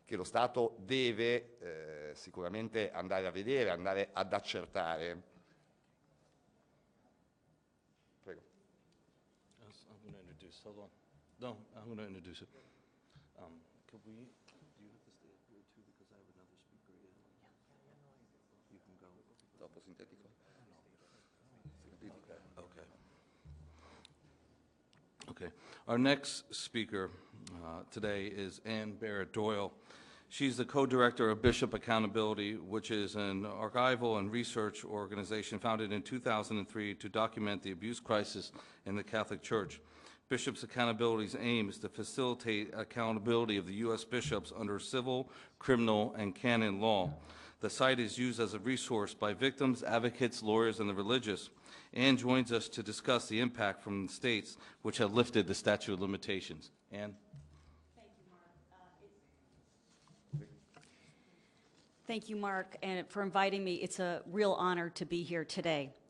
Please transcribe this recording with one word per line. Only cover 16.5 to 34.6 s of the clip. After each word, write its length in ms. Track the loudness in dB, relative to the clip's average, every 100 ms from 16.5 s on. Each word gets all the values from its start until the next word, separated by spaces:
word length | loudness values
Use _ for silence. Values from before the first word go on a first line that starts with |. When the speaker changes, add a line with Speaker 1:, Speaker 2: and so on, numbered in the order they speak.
| _
Speaker 2:
speaker 380 | _ _ _ -20
in? 160 | -20 -20 _ _ _ _ _ _ _ -20 -20 _ _ _ _ _ _
You 80 | -20
can 140 | -20 -20
go. 140 | -20 -20 -20 _ _ _
Speaker 1:
Dopo 200 | -20 -20
sintetico. 420 | -20 -20 -20 -20 -20 _ _ -20 -20 -20 _ _ -20 -20 _ _ _ -20 -20 -20 -20 -20
Speaker 2:
Okay. 400 | -20 -20 -20 -20 -20 -20
Okay. 280 | -18 -20 -20 -20 -20 -20 _ _ -20 -20 -20 -20 -20 -20 -20 -20 -20 _ _ _ _ _ _ _ _ _ -18
Okay. 220 | -12 -12 -12 -20 -14 0
Our 100 | 4
next 560 | 6 4 0 -8 -8
speaker, 580 | -10 -6 -4 -2 -4 -4 -8 -20 -20 -14 -12
uh, 200 | -10 -10 -10
today 360 | -6 -4 -2 -4
is 340 | -6 -8 -8 -6
Ann 280 | -4 -4
Barrett 400 | -6 -6 -4 -4
Doyle. 400 | 0 0 0 -2 -6 -18 -20 -20 -20 -14
She's 280 | 0 0 2
the 80 | 0
co-director 640 | 4 4 8 6 6 4
of 120 | 6
Bishop 320 | 4 6 2
Accountability, 800 | 0 2 2 4 2 2 2 -2 -4
which 360 | -4 -4 -2
is 240 | -2 -2 -2
an 280 | -2 -2
archival 760 | -4 -4 -2 2 4 4 2 2
and 120 | 0
research 520 | -2 -2 0